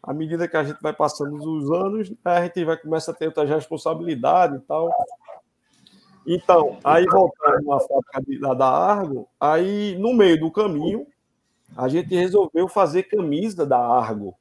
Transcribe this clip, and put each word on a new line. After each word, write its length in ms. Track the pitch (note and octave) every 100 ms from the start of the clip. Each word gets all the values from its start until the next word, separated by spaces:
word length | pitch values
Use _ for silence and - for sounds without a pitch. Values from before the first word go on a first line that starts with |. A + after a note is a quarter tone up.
À 120 | -
medida 340 | D3 D#3+ E3 E3+
que 80 | D#3+
a 80 |
gente 160 | C#3+ D3+
vai 120 | D#3
passando 420 | - D3+ - D3 D3
os 360 | D3+ D#3 C#3
anos, 400 | E3+ F#3+ G#3+ F#3+ A3
a 180 | F3 F3
gente 200 | F3 F3+
vai 140 | D#3+ D#3+
começar 340 | D3+ D#3+ D#3
a 40 | D#3+
ter 100 | D#3+
outras 240 | D#3 D3
responsabilidades 1080 | D#3 C#3 D#3+ D#3+ D#3+ E3+ C#3 B2+ F3 F3 C#3
e 40 |
tal. 300 | _ D#3 E3+ - - - - - _ _ _ _ _ _ _ _ D3
Então, 520 | F3 - F3 D3 -
aí 220 | C#3+ D#3+ F3+
voltando 600 | F#3+ F3+ - D3 C#3+ D3
na 140 | C#3
fábrica 420 | C3+ C#3 - C3+
de, 180 | C3+ C3+
da, 140 | C#3
da 140 | B2+ C3
Argo, 580 | C#3+ F3+ G#3 F3 B2+ - _
aí 560 | D3 D#3+ F#3 G#3 G#3 F3+
no 140 | G#3+
meio 260 | B3 G3 D#3+
do 120 | D#3+
caminho, 540 | F#3+ G#3+ D3+ D#3+ G#3+ C#4+ _ _ _ _ _ _ -
a 120 | C3
gente 280 | D#3+ D#3 F3
resolveu 520 | F3+ G3+ F3 D#3+ F#3
fazer 360 | G#3 F3+ F3
camisa 600 | F#3+ G#3 E3 D3 A3 F3+ C#3+
da 140 | C3+
Argo. 560 | A#2+ A#2+ A2+ G#2+ G2+ -